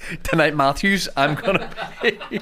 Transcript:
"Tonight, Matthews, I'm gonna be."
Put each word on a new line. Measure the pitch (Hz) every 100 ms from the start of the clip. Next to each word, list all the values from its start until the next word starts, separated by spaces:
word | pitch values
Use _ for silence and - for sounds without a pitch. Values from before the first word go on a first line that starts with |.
| - 170
"Tonight, | - 165 156
Matthews, | 151 139 143 196 196 - -
I'm | 143
gonna | 143 - 190 - - - -
be." | 240 - - 220